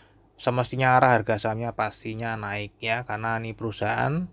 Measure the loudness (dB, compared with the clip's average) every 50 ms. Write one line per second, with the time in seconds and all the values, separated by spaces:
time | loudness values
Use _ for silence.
0 | -20 _ _ _ _ _ _ -6 -2 0 0 0 0 -2 0 2 4 6 6 6
1 | 8 6 6 4 4 2 -2 -2 0 -2 -4 -4 -4 -6 -4 -4 -4 -4 -4 -8
2 | -10 -10 -8 -6 -6 -6 -6 -6 -6 -6 -6 -6 -6 -8 _ -8 -4 -2 -2 -2
3 | -2 -4 -6 -4 -2 -2 -2 -2 -4 -6 -8 -6 -6 -6 -4 -2 -2 -2 0 0
4 | 0 0 0 -2 -4 -6